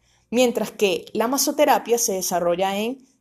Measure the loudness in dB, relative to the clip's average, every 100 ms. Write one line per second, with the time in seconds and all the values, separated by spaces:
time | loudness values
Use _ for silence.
0 | _ _ _ 0 2 0 -4 0 0 0
1 | -6 -4 -2 0 0 2 4 4 2 0
2 | 0 -2 -2 -2 0 0 0 -2 -4 -8
3 | _ _